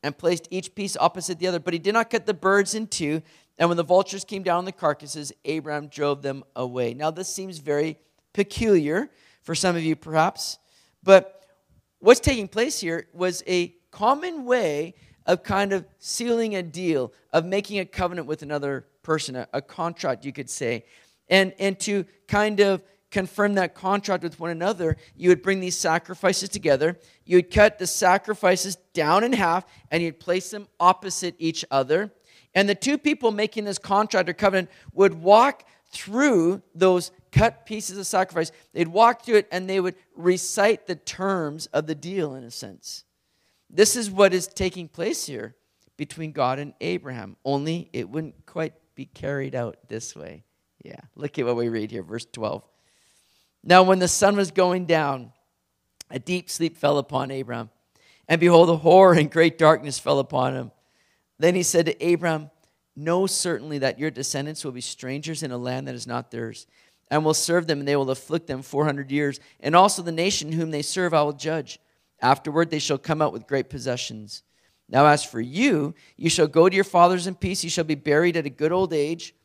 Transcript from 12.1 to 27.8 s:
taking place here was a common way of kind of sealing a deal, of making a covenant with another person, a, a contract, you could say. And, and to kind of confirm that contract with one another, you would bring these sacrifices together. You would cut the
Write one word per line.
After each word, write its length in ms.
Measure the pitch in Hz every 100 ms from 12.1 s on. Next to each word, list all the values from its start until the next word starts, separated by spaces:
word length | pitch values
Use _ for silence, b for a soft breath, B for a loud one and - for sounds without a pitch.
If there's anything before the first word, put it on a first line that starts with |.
| 262
taking 280 | - 254 196
place 320 | 214 262 -
here 280 | 175 165 -
was 280 | 170 185 175 -
a 220 | 180 175 _ _
common 540 | - 214 285 359 330
way 500 | 247 247 180 147 165 - b b -
of 160 | 180
kind 300 | - 196 202
of 140 | 196 - _
sealing 580 | - - 240 233 226 196
a 60 |
deal, 520 | 170 160 180 147 120 b b
of 140 | 160 170
making 340 | 196 202 202
a 60 | 180
covenant 420 | - 180 180 143
with 140 | 151
another 420 | 147 147 139 135 _ _
person, 360 | - 160 - 127
a, 100 | -
a 80 | 139
contract, 640 | - - 170 165 160 120 139
you 80 |
could 160 | 139 123
say. 360 | - 120 117 _ b b b _
And, 240 | 190 185 -
and 220 | 196 190
to 240 | - 202 180 b _
kind 320 | 208 214 202
of 240 | 202 190 _ b _
confirm 440 | 202 190 - 208 196
that 180 | 175
contract 480 | - 190 202 202 185
with 180 | 170 -
one 120 | 170
another, 460 | 165 180 185 165 160 b -
you 140 | 175
would 120 | 180
bring 200 | 185 190
these 160 | 180 170
sacrifices 720 | 175 165 - 180 190 - 190
together. 500 | 202 160 135 160 175 b b -
You 120 | 180
would 120 | 175
cut 300 | 214 214
the 80 | 214